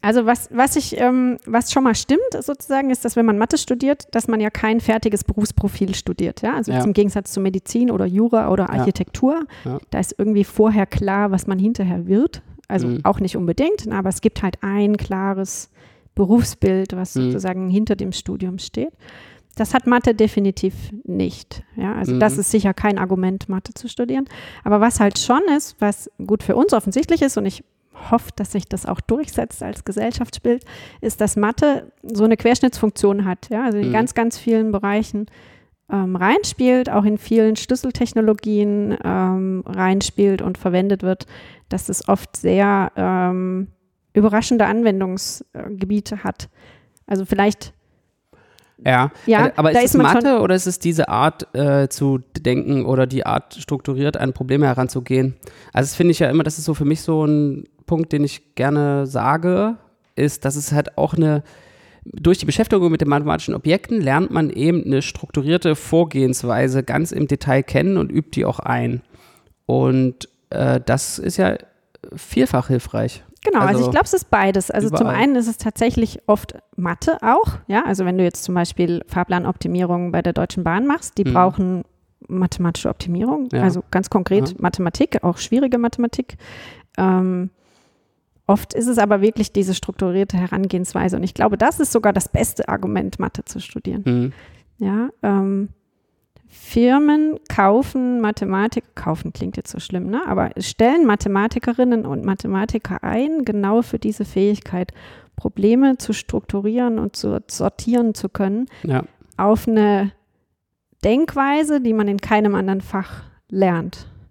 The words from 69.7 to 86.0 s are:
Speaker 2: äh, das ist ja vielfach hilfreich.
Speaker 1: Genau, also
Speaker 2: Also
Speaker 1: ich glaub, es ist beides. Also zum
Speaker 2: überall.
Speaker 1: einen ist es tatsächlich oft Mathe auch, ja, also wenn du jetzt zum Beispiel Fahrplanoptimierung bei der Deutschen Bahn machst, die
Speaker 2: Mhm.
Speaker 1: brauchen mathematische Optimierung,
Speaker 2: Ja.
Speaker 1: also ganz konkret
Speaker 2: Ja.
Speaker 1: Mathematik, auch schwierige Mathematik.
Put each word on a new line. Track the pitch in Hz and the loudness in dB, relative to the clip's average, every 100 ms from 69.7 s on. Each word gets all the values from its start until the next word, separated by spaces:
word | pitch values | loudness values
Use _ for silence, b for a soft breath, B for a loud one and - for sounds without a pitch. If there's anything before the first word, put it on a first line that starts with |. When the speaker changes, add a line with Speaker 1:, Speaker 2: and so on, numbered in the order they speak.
| 127 131 131 127 127 - _ _ | 0 2 4 2 -2 -16 _ _
Speaker 2:
äh, | - 131 127 127 | -2 0 0 0
das | 139 - - | -2 -2 -6
ist | - 180 | -4 0
ja | 185 - - _ _ - - - | 0 0 -8 _ _ -20 -20 -18
vielfach | - - 262 127 - | -4 0 2 0 0
hilfreich. | 127 - 113 110 - - _ | -2 -2 -4 -4 -6 -20 _
Speaker 1:
Genau, | 427 381 | 0 2
also | - 254 | 2 2
Speaker 2:
Also | 247 | 2
Speaker 1:
ich | |
glaub, | 302 | 2
es | 392 | 2
ist | 381 - | 0 0
beides. | 214 196 196 - | 2 2 0 -2
Also | - 147 | -2 -2
zum | 156 226 | 0 0
Speaker 2:
überall. | - | 2
Speaker 1:
einen | 277 262 | 2 2
ist | 233 | 0
es | 220 | -4
tatsächlich | 220 - 233 247 226 - - | -6 0 0 0 -2 -4 0
oft | 208 - - _ - | 0 0 -18 _ -6
Mathe | 180 170 - 320 | -4 -2 -2 0
auch, | 220 294 - - - | 2 2 2 -4 -2
ja, | 202 - | -2 0
also | 196 | 0
wenn | 185 185 | 0 2
du | 180 | 0
jetzt | - | 0
zum | - | -4
Beispiel | 180 175 - 175 175 - | -2 -2 0 -2 -2 -4
Fahrplanoptimierung | 185 175 180 175 180 165 175 180 175 175 | -4 -2 -2 -2 -4 -4 -2 0 -2 0
bei | 170 | -2
der | 170 | -2
Deutschen | 165 180 - 170 | -2 -4 -2 -2
Bahn | 180 269 | 0 0
machst, | 320 - - | -2 -4 -2
die | |
Speaker 2:
Mhm. | 185 | 0
Speaker 1:
brauchen | - 180 185 185 185 - _ _ _ - | 2 2 0 -4 -4 -8 _ _ _ -10
mathematische | 185 180 - 175 - - | -4 -4 -2 -4 -2 -6
Optimierung, | - 180 175 220 294 254 | -6 -6 -4 -2 -2 -2
Speaker 2:
Ja. | 123 | 0
Speaker 1:
also | 185 180 - | 2 0 -4
ganz | - 196 | -4 0
konkret | 202 180 196 147 | -2 2 0 0
Speaker 2:
Ja. | 185 | -2
Speaker 1:
Mathematik, | 180 - 175 - 302 - | -4 -2 -4 0 0 0
auch | 175 170 | -2 -2
schwierige | - 233 269 240 | -2 0 2 0
Mathematik. | 233 - | 0 0